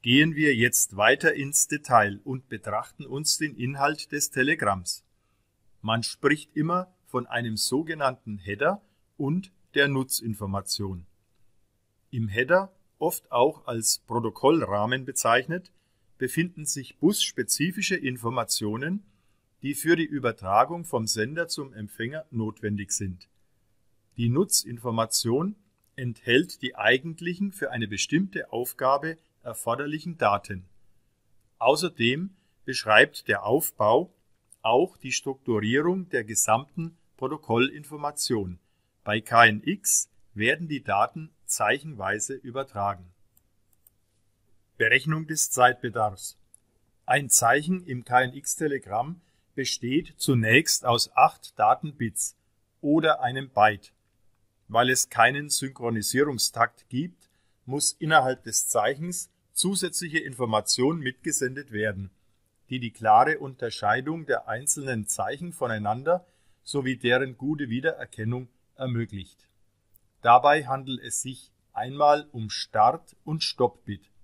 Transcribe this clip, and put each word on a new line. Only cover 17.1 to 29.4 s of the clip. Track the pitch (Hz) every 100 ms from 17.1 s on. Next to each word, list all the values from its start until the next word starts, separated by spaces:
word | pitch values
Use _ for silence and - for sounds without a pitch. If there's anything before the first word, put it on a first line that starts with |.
| 208 - - 120 - 165 185 190 185
Informationen, | 135 127 113 123 113 - 107 110 143 202 _ _ _ _ _ _
die | 135
für | 139 160 170
die | 160
Übertragung | 147 120 113 95 101 135 170 170
vom | 127 110
Sender | 110 110 156 170
zum | - 139
Empfänger | 107 104 - 117 156 -
notwendig | 117 110 107 107 101 98
sind. | - 101 90 _ _ _ _ _ _ _ _ _ -
Die | 117
Nutzinformation | 127 196 - - 117 120 113 113 - 120 127 180 214 _ _ _ -
enthält | 127 113 - 123 180 -
die | 127 -
eigentlichen | 107 127 165 160 170 175 202
für | - 147
eine | 123 107
bestimmte | 101 - 156 190 165 -
Aufgabe | 113 123 - 131 139 151 160 _ _